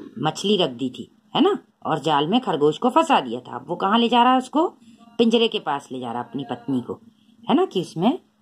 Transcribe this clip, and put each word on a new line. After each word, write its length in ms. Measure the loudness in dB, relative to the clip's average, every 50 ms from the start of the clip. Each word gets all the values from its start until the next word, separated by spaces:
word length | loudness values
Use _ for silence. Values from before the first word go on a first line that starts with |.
| -16 -14 -8 -6
मछली 380 | -4 -4 -4 -2 0 0 2
रख 120 | 2 0 -2
दी 200 | -4 -6 -8 -8
थी, 320 | -8 -10 -16 -16 _ _ _ _ 0
है 60 | 2
ना, 160 | 2 2 2 0 -6 _ _ _ -4
और 140 | -4 -4 -2
जाल 280 | 0 0 2 2 2
में 140 | 2 0 0
खरगोश 360 | 0 0 0 2 2 2 2
को 120 | 2 0 2
फंसा 300 | 2 2 2 4 2 0
दिया 200 | 0 -2 -8 -10
था। 160 | -10 -10 -12
अब 100 | -10 -8
वो 80 | -8 -6
कहाँ 240 | -4 -2 0 2 2
ले 100 | 2 2
जा 140 | 4 4 4
रहा 80 | 4
है 60 | 4
उसको, 300 | 2 0 0 -2 0 0 -2 -4 _ _ -20 -20 -20 -20 -6 _
पिंजरे 300 | 2 2 4 4 2 2
के 120 | 0 -2 -4
पास 320 | -4 -4 -6 -6 -6 -10
ले 80 | -10 -8
जा 120 | -6 -6
रहा 100 | -6 -6
है 80 | -8 -8
अपनी 140 | -8 -8 -8
पत्नी 380 | -8 -10 -10 -6 -6 -4 -4
को, 180 | -4 -6 -10 -12 _ -20 _ _ _ _ _ _ 0 2
है 60 | 2
ना, 100 | 2 2
कि 160 | 0 -2 -4
उसमें 380 | -4 -4 -4 0 0 0 0 0 -6 _ _ _